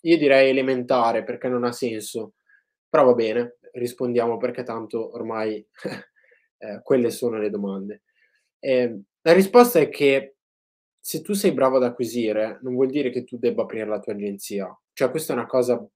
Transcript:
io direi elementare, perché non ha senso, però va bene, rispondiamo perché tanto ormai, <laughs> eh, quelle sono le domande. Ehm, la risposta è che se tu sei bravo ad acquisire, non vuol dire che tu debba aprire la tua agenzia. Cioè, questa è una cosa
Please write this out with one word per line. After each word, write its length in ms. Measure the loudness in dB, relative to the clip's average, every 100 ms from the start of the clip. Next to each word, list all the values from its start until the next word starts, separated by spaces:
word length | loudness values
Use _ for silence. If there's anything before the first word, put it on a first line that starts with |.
io 160 | 4 4
direi 320 | 6 6 6
elementare, 720 | 4 0 -2 2 2 2 0
perché 240 | -4 -6 -4
non 160 | -2
ha 80 | -2
senso, 600 | -2 -6 -6 -8 -10 -10 _ _ _ _ _ _
però 160 | 4 4
va 80 |
bene, 460 | 4 2 -2 -4 _ -18
rispondiamo 640 | -8 -8 -4 -2 0 0 -2
perché 260 | -4 -6
tanto 500 | -8 -10 -8 -8 -8
ormai, 520 | -10 -8 -4 -4 -6 _
<laughs> 360 | -12 -12 -12 -16 _ _ _ _ _
eh, 240 | -14 -14
quelle 280 | 0 0 0
sono 260 | -2 -6 -4
le 120 | -4
domande. 520 | -4 -6 -8 -10 -16 _ _ _ _ _ _ -2
Ehm, 380 | 0 0 -6 -18 _
la 120 | 4
risposta 460 | 6 8 6 6 4
è 100 | 2
che 480 | 2 2 2 -2 _ _ _ _ _ _ _
se 220 | -10 -8
tu 120 | -4
sei 180 | 0 0
bravo 260 | 2 2 4
ad 60 |
acquisire, 760 | 0 -2 -4 -2 -2 -2 -4 -6
non 100 | -6
vuol 160 | 0 0
dire 220 | 0 -2
che 120 | -4
tu 140 | -8 -2
debba 240 | -2 0
aprire 240 | -4 -6 -6
la 140 | -6
tua 140 | -6
agenzia. 600 | -6 -6 -8 -8 -8 -8 -12 _
Cioè, 200 | -2 -2
questa 220 | -2 -4
è 20 | -6
una 100 | -2
cosa 420 | 0 0 -2 -4